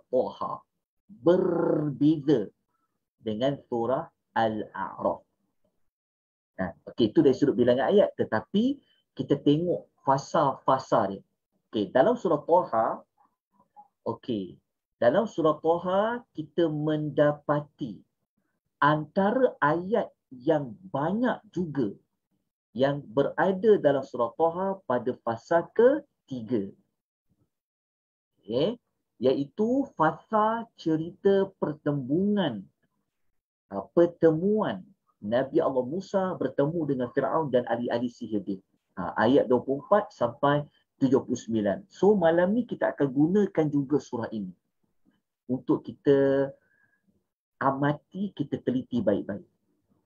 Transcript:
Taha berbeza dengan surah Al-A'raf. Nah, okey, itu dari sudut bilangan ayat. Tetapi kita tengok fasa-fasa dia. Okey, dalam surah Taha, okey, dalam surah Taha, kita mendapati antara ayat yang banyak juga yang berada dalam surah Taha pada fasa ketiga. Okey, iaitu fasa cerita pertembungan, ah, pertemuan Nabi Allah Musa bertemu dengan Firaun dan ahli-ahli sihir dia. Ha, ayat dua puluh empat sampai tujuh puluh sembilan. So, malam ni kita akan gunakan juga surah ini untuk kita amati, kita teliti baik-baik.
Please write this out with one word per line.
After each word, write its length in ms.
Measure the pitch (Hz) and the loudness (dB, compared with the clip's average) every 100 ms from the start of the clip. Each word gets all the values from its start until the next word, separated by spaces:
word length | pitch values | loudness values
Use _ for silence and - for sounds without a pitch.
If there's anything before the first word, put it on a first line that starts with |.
| - | -2
Taha 540 | 127 101 - 98 - - _ _ _ | -2 -2 -4 -10 -10 -14 _ _ _
berbeza 1400 | _ 107 120 185 - 170 165 156 151 120 143 160 135 135 98 - _ _ _ _ _ _ | _ -2 2 2 2 0 0 0 -2 0 2 2 2 0 0 -10 _ _ _ _ _ _
dengan 400 | 110 107 131 143 - | -8 -2 -2 -2 -6
surah 400 | 120 117 135 165 _ _ | -4 -2 -2 -6 _ _
Al-A'raf. 880 | 117 113 107 - 95 95 - 98 - _ _ _ _ _ _ _ _ _ _ _ _ _ | -2 -2 -2 -8 -8 -10 -4 -4 -4 _ _ _ _ _ _ _ _ _ _ _ _ _
Nah, 160 | - 92 - - | -8 -8 -8 -10
okey, 180 | - 113 | 0 2
itu 80 | 170 | 4
dari 140 | 139 | 4
sudut 240 | 127 139 104 | 4 2 2
bilangan 320 | 120 123 127 | 2 2 2
ayat. 240 | 202 180 | 4 2
Tetapi 640 | - 117 110 - 196 247 277 _ _ _ - | 0 -4 -4 -2 -2 -2 -4 _ _ _ -10
kita 260 | - 147 | -4 0
tengok 480 | - 147 175 156 - _ - | 2 2 0 -4 -8 _ -2
fasa-fasa 1040 | 139 - 175 143 131 - 135 - 135 98 | -2 0 -2 0 -2 0 0 2 0 0
dia. 80 | 98 - _ _ _ _ | -4 -14 _ _ _ _
Okey, 220 | 117 95 | -4 0
dalam 240 | - 175 | 2 4
surah 260 | 247 185 151 - | 2 0 -2 2
Taha, 560 | 170 170 113 120 196 - _ _ _ _ _ _ - - _ - | 2 2 0 -2 -4 -12 _ _ _ _ _ _ -20 -20 _ -10
okey, 480 | 110 - 110 92 - _ _ _ _ | -10 -6 -8 -8 -14 _ _ _ _
dalam 240 | 120 165 220 | 2 2 0
surah 320 | - 156 151 | 0 0 0
Taha, 640 | 160 170 180 190 220 240 - | 0 -2 -2 -2 -2 -4 -10
kita 320 | - 156 - 165 | -14 -8 -2 0
mendapati 1300 | 151 151 151 151 147 147 147 - 147 147 - 135 92 - _ _ _ _ _ _ _ | 0 -2 -2 -2 2 2 0 -2 -4 -4 -10 -12 -12 -20 _ _ _ _ _ _ _
antara 720 | 147 156 151 - 196 254 254 - | 2 2 0 0 0 2 0 2
ayat 480 | 147 165 185 220 - _ _ | 0 0 0 -2 -2 _ _
yang 400 | 127 123 151 135 98 95 | -6 0 0 -2 -10 -10
banyak 560 | 135 151 208 247 - - | -4 -2 0 -2 -2 -6
juga 400 | - 180 143 110 98 _ _ _ _ _ _ _ | -6 -4 -2 -4 -4 _ _ _ _ _ _ _
yang 320 | 107 135 143 135 | -2 -2 -2 -4
berada 640 | 113 139 - 170 190 220 196 | -2 -2 0 0 2 4 4
dalam 240 | 143 139 | 4 0
surah 320 | 135 123 117 | -2 -4 -4
Taha 480 | - 165 170 196 196 - | 0 -2 0 -4 -6 -4
pada 240 | 123 113 127 | -2 -2 -4
fasa 480 | - 113 - 170 165 - | -6 -8 -2 -2 0 4
ketiga. 960 | 240 294 - _ _ 254 214 233 196 - _ _ _ _ _ _ _ _ _ _ _ _ _ _ _ _ | 4 4 -2 _ _ -12 -4 -4 -4 -10 _ _ _ _ _ _ _ _ _ _ _ _ _ _ _ _
Okey, 400 | 95 117 170 247 _ _ _ - | -8 -2 -2 -4 _ _ _ -2
iaitu 640 | 127 135 143 - 220 262 277 | 0 0 -2 -4 0 0 -2
fasa 720 | - 156 156 - 214 214 226 220 - | 0 0 0 -2 0 0 -2 -8 -8
cerita 720 | 165 156 165 196 196 196 190 - | -2 -2 -4 -2 2 2 0 -4
pertembungan, 1040 | 151 147 - 143 123 156 202 208 165 110 - _ _ _ _ _ _ _ _ _ _ 98 | -6 -4 -4 -4 -2 0 0 0 -2 -4 -12 _ _ _ _ _ _ _ _ _ _ -12
ah, 80 | - | -2
pertemuan 960 | - 170 - 160 160 190 214 175 98 87 _ _ _ | 2 2 4 2 2 0 0 -2 -6 -12 _ _ _
Nabi 400 | 101 120 - 151 | -4 -2 0 0
Allah 240 | - 131 | 0 0
Musa 480 | 123 170 190 196 185 160 | -2 -6 -4 -4 -2 -4
bertemu 560 | 131 - 143 170 147 131 | -4 -2 -2 -2 -4 -4
dengan 160 | 123 | -4
Firaun 400 | - - 160 151 | -4 -2 -2 0
dan 160 | 123 120 | -2 -2
ahli-ahli 400 | 120 120 120 123 | -4 -2 -4 -4
sihir 320 | - 110 107 | -8 -8 -6
dia. 160 | 92 95 _ _ _ - | -6 -10 _ _ _ -10
Ha, 320 | 87 - 110 | -6 0 2
ayat 240 | 139 107 | 4 2
dua 80 | 123 | 0
puluh 240 | 120 139 | 0 -6
empat 320 | - 202 - - | 0 0 0 -4
sampai 480 | 120 - 143 147 147 _ _ _ | -4 0 0 0 -2 _ _ _
tujuh 320 | 135 123 - | 2 2 0
puluh 80 | 123 | -6
sembilan. 560 | - 113 101 92 - | -4 -2 0 -2 -6
So, 240 | - 190 214 | 0 2 4
malam 400 | 165 170 180 220 | 4 4 2 0
ni 80 | |
kita 320 | 240 175 165 - | -4 -4 -4 -2
akan 120 | 143 | -2
gunakan 540 | 127 156 196 196 - 156 | 2 2 2 0 0 0
juga 320 | 143 135 143 | -2 0 -2
surah 320 | - 120 110 | -2 -8 -8
ini 320 | 110 95 90 _ _ _ _ _ _ _ _ | -8 -10 -12 _ _ _ _ _ _ _ _
untuk 400 | - 127 - 151 | -8 -6 -2 -4
kita 640 | - 117 - 139 139 135 135 - _ _ _ _ _ _ _ _ _ - | -4 -4 2 4 4 2 -2 -6 _ _ _ _ _ _ _ _ _ -4
amati, 720 | 127 135 143 147 _ 185 202 | -2 0 0 -2 _ -10 -8
kita 320 | - 147 127 | -6 -6 -6
teliti 400 | - 123 123 123 | -4 -4 -4 -2
baik-baik. 400 | 104 101 - 98 - _ _ _ _ _ | 0 0 -2 -10 -12 _ _ _ _ _